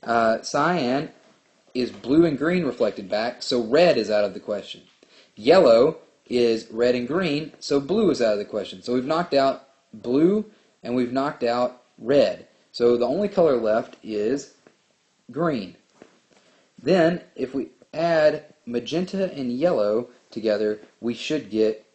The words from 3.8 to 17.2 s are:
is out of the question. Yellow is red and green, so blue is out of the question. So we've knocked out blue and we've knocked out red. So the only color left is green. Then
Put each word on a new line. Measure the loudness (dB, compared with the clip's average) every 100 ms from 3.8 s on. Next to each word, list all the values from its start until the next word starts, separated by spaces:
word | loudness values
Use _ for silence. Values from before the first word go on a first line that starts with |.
| 6 4
is | 2
out | 0
of | 0
the | -4
question. | -8 -8 -8 -18 _ _ _ _ _
Yellow | -6 4 6 8 6 4 0 -16 _ _
is | 0 0 0 -6
red | -2 0
and | 0 -2
green, | -4 -2 -4 -8 -14
so | -2 -2
blue | 0 0 2
is | 2
out | 0
of | 0
the |
question. | -4 -8 -8 -12
So | -4
we've | -4
knocked | -2 -4 0
out | 2 2 -2 _ _ _
blue | -12 -2 2 4 2 -4 _ _ _
and | -6
we've | -4 -2
knocked | -2 -4 -2
out | -2 0 -2 -6 _ _
red. | 0 4 4 0 -14 _ _
So | 0 2 2
the | 0
only | -2 -2
color | 2 2 2
left | 2 0 -2 -14
is | -8 -4 -2 -2 -6 _ _ _ _ _ _ _ _
green. | -4 -2 -2 -8 -16 _ _ -20 _ _ _ _ _ _ -10
Then | 0 2 2 0